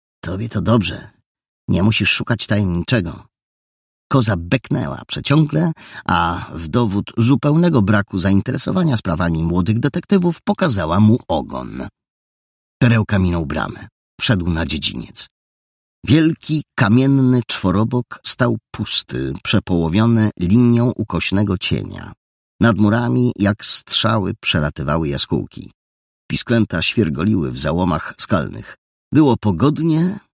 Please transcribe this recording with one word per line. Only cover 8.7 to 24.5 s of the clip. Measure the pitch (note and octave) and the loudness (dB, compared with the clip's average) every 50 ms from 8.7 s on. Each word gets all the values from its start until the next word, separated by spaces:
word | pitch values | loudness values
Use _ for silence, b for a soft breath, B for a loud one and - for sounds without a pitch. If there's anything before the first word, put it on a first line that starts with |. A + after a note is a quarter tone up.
| - F#3 F3 D#3+ B2+ | -2 0 0 0 0
sprawami | G#2+ - F#2+ E2 E2 F2+ E2+ E2+ D#2 | 0 -2 -2 -2 -2 0 -2 0 -2
młodych | E2 E2+ E2+ F2+ F2+ F#2+ G#2+ A#2 | -2 0 0 0 0 0 0 0
detektywów | A#2+ C#3+ - F3 - - G#3 F#3+ F3 F3 E3 - | 0 -2 -2 -4 -2 0 2 2 2 2 -2 -2
pokazała | - - G#3 - F#3+ D#3+ A2+ G2+ E2 D#2 E2+ G2 | -2 -4 -2 0 0 0 0 0 -2 0 4 6
mu | G#2+ G#2+ A2+ B2+ - - | 6 6 6 4 2 -2
ogon. | F2 D2+ B1 A1 B1+ B1+ B1+ A1 A1 B1+ - - - _ _ _ _ _ _ _ _ _ _ _ _ _ _ _ _ - | -4 -4 -4 -4 -8 -10 -10 -10 -10 -12 -12 -12 -14 _ _ _ _ _ _ _ _ _ _ _ _ _ _ _ _ 0
Perełka | B2+ A#2+ A#2 A2+ G#2 - G#2+ G2 | 2 2 4 2 2 0 0 0
minął | F#2 F2+ F2 E2+ D#2+ | 2 2 0 -2 -4
bramę. | C#2 D2 C#2+ G#1+ G1+ - - - - _ _ _ _ _ - | -4 -4 -6 -6 -6 -8 -12 -18 -20 _ _ _ _ _ -4
Wszedł | - - A#2 F#2 E2+ F2 | 0 0 0 0 0 -2
na | E2+ D#2+ E2 | -2 -2 -2
dziedziniec. | D2 D#2 D#2 - - - B1 - - - - - - _ _ _ _ _ _ _ _ _ _ _ _ _ _ - | -4 -4 -4 -4 -4 -4 -6 -10 -10 -10 -10 -10 -10 _ _ _ _ _ _ _ _ _ _ _ _ _ _ 0
Wielki, | F#2 C3 D#3+ D#3 D#3+ D#3+ - - - D3+ D3+ - _ _ | 2 4 4 4 2 0 -2 -6 -6 -6 -6 -6 _ _
kamienny | - B2 G2 A2 B2+ C3+ C#3 C#3 C3+ C3 B2+ B2+ B2 A#2 | 0 2 4 4 4 4 4 4 4 4 4 2 2 0
czworobok | - - - - F#2 E2+ G2 A2+ A#2+ B2 B2 A#2+ - - - - | -2 -4 -2 0 0 0 0 0 0 -2 -4 -6 -6 -10 -8 -4
stał | - - - B2+ A#2+ A#2 A2 - _ | -2 -2 0 0 0 -2 -4 -6 _
pusty, | - - G#2+ - - - - - - B1+ C2+ C2 C2+ - | -10 -8 -4 -2 -2 -2 -2 -2 -6 -6 -6 -6 -8 -6
przepołowiony | - - - G#2 - - F#2 E2+ E2 D#2+ E2 G#2+ A2+ A#2 A#2 A2+ G#2+ G#2+ - - | -2 0 0 0 0 0 0 0 0 2 2 2 2 4 2 2 2 0 -2 -2
linią | F2+ E2+ G2+ B2 B2 A#2+ A#2+ A#2 A#2+ A#2+ - | 0 2 4 4 6 6 4 4 2 0 -2
ukośnego | - A2 - - E2 - - F#2+ G2 G#2 G2+ F#2 F2+ | -4 -4 -4 -4 -4 -2 -2 0 0 0 0 -2 -2
cienia. | - - - A#1+ G1+ G1+ G1+ G1+ - - - - _ _ _ _ _ _ _ - | -2 -2 -4 -4 -4 -6 -12 -14 -16 -18 -20 -20 _ _ _ _ _ _ _ 2
Nad | G2+ A#2 G#2+ E2+ | 2 2 4 4
murami, | G#2+ G#2 A2 A#2+ A#2+ A#2+ B2 B2+ B2 B2 - | 4 2 2 2 0 0 0 2 0 0 0
jak | - G2+ G2 G#2+ - - | 0 0 0 0 0 0
strzały, | - - - - - - - - A2 A2+ A2 F#2 F2+ G#2 - | 0 0 0 0 0 0 0 0 0 0 0 -2 -4 -6 -4
przelatywały | - - | -4 -2